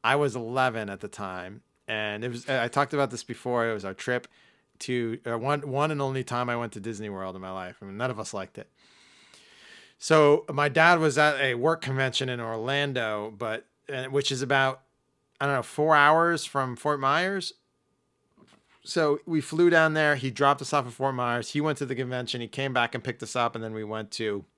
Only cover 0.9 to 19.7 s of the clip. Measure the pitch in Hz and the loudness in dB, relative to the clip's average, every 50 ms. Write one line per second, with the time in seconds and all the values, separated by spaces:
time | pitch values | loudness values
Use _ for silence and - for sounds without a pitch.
0.9 | 98 95 - 98 - - 104 95 92 92 90 92 101 - _ _ _ _ _ - | -8 -10 -10 -12 -8 -8 -8 -6 -6 -8 -10 -12 -16 -18 _ _ _ _ _ -6
1.9 | 110 107 107 104 104 107 113 123 120 120 - - 135 131 117 120 - 139 143 135 | -4 -4 -4 -4 -4 -6 -6 -6 -8 -8 -4 -2 -2 0 0 0 0 0 0 0
2.9 | - 143 139 117 123 117 - - - - - 127 123 120 117 113 110 104 98 95 | 2 0 0 0 -2 -10 -10 -10 -12 -8 -4 -2 0 0 0 0 -2 -4 -6 -8
3.9 | 92 - - - 123 123 - - _ _ _ _ _ _ _ _ _ _ - - | -10 -8 -4 -2 -2 -2 -2 -8 _ _ _ _ _ _ _ _ _ _ -8 -4
4.9 | 127 123 117 113 113 123 _ 120 117 113 113 135 147 147 139 143 131 139 147 156 | -2 -2 -2 -4 -6 -6 _ -6 -4 -4 -2 -2 -2 -2 -2 -4 -2 0 0 0
5.9 | 156 143 139 135 131 131 131 - 123 123 123 123 120 117 120 113 - 107 98 113 | 0 -2 -2 -2 -2 -4 -6 -4 -4 -4 -2 -2 -2 -4 -4 -6 -8 -10 -8 -8
6.9 | 110 101 107 104 101 95 95 95 92 92 92 92 92 95 92 90 87 _ 101 98 | -8 -8 -8 -8 -8 -8 -8 -8 -10 -10 -12 -10 -10 -10 -10 -12 -14 _ -16 -14
7.9 | 98 104 120 127 123 104 107 - - 101 95 98 _ - 110 _ _ _ _ _ | -8 -4 -4 -4 -4 -6 -8 -8 -8 -8 -10 -10 _ -18 -18 _ _ _ _ _
8.9 | _ _ _ _ _ _ - _ - - - - - - - - - - - - | _ _ _ _ _ _ -20 _ -20 -20 -20 -20 -20 -20 -20 -20 -20 -20 -20 -20
9.9 | _ _ - - 160 156 151 147 147 - - - 147 139 147 147 127 160 160 170 | _ _ 0 4 6 8 8 8 6 4 2 -4 -2 0 0 2 4 6 8 8
10.9 | 175 165 160 156 127 143 151 151 147 135 139 131 123 120 123 160 165 160 - 127 | 8 6 4 2 4 4 4 4 4 2 0 0 0 2 2 0 0 0 -4 -4
11.9 | 131 135 135 131 123 - 139 127 123 120 117 113 113 113 110 123 139 143 143 143 | -2 0 0 0 0 -2 -4 -2 -4 -6 -6 -6 -6 -4 -2 -2 0 0 0 0
12.9 | 131 127 117 110 107 104 104 110 110 101 120 110 110 117 - _ _ _ _ - | -2 -2 -2 -2 -2 -4 -6 -8 -8 -8 -6 -6 -6 -8 -10 _ _ _ _ -10
13.9 | 139 131 131 131 135 143 135 - 139 123 139 123 139 135 135 135 131 - _ _ | -8 -8 -8 -2 -2 -2 0 0 -2 -2 0 2 4 4 4 2 0 -4 _ _
14.9 | _ _ _ _ _ _ _ _ _ _ 139 143 143 131 113 - - - 147 160 | _ _ _ _ _ _ _ _ _ _ -2 0 0 -2 -2 -4 -2 0 4 6
15.9 | 156 147 143 147 156 165 170 170 170 147 - - - 139 131 127 123 - - 151 | 6 8 8 8 8 6 6 4 2 0 -4 -4 -2 -2 -2 -2 -6 -4 -2 -2
16.9 | 147 139 135 135 143 160 180 190 202 190 175 - - _ _ _ _ _ _ _ | -2 0 2 2 2 2 0 -2 -4 -6 -6 -8 -12 _ _ _ _ _ _ _
17.9 | _ _ _ _ _ _ _ _ _ _ - _ - _ _ _ _ _ _ - | _ _ _ _ _ _ _ _ _ _ -20 _ -20 _ _ _ _ _ _ -4
18.9 | - 175 160 147 143 147 - - 165 156 135 - 156 160 175 175 | 0 2 2 2 2 0 -2 -2 -2 -2 -2 -2 2 4 6 6